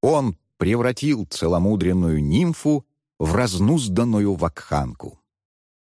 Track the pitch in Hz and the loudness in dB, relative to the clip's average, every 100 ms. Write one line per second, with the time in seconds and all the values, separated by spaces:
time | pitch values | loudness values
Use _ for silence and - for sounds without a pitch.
0 | 127 151 131 87 _ - 90 117 120 127 | 2 2 0 -4 _ -4 -2 0 0 -2
1 | 143 131 92 - 82 87 95 107 87 92 | -2 -2 -4 -4 0 2 2 2 2 2
2 | 85 78 73 92 180 160 151 147 - _ | 2 0 0 2 0 0 0 0 -2 _
3 | _ - 78 90 123 92 101 160 120 92 | _ -6 -2 0 0 2 2 2 0 0
4 | 120 107 101 92 82 - - 73 65 57 | 0 0 0 0 -4 -6 -6 -4 -4 -8
5 | - - _ _ _ _ _ _ | -16 -18 _ _ _ _ _ _